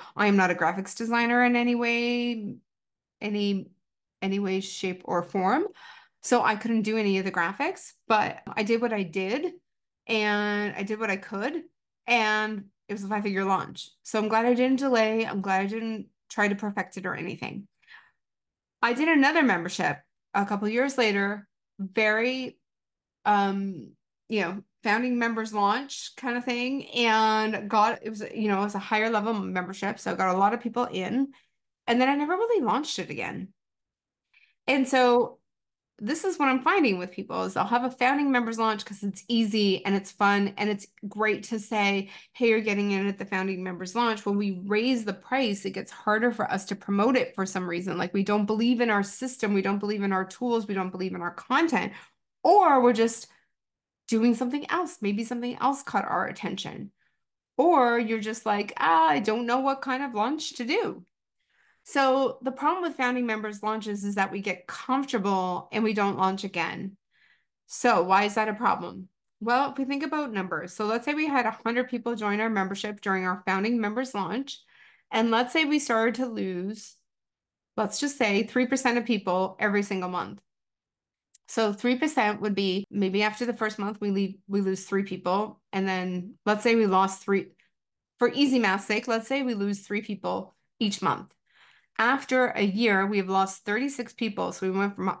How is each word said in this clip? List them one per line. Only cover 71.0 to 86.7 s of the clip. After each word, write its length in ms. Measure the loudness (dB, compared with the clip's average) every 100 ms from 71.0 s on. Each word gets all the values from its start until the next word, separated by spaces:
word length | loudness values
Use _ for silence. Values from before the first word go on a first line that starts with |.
say 100 | -2
we 140 | -2 0
had 180 | 0 0
a 100 | -2
hundred 240 | -4 -2 -2
people 280 | -4 -6 -4
join 240 | -2 0
our 100 | 0
membership 500 | 0 -2 -4 -8 -8
during 240 | -2 -2
our 160 | -2 -4 -2
founding 340 | 0 0 0
members 360 | 0 -2 -4 -4
launch, 440 | -4 -4 -6 -12 _ _ -20 _ _
and 180 | 0 2
let's 220 | 2 2
say 120 | 0
we 140 | 2 2
started 380 | 2 2 2 0
to 100 | -4
lose, 720 | -4 -4 -4 -6 -8 -14 -20 _ _ _ _ _ _ _ -4
let's 240 | -4 -2
just 180 | -2 0
say 240 | 2 2
three 240 | 2 0 2
percent 320 | 2 2 2
of 60 |
people 520 | 0 -2 2 0 0 0
every 240 | 0 0
single 260 | 0 -4 -4
month. 300 | -4 -6 -10 _ _ _ _ _ _ _ _ _ -20 _
So 260 | -2 0
three 220 | 0 0
percent 460 | 2 0 2 0 0
would 160 | -2 0
be 280 | 0 -2 -4
maybe 320 | -2 0 2
after 240 | 0 0 -4
the 80 |
first 240 | -2 -4 -4
month, 220 | -6 -4
we 100 | -2
leave, 280 | -2 -2 -6 -4
we 120 | -2
lose 260 | 0 -2 -2
three 180 | -2
people. 560 | -2 -4 -2 0 -2 -8 _
And 140 | -4 -2
then 480 | -2 -4 -6 -8 -6
let's 200 | 0 2
say 100 | 4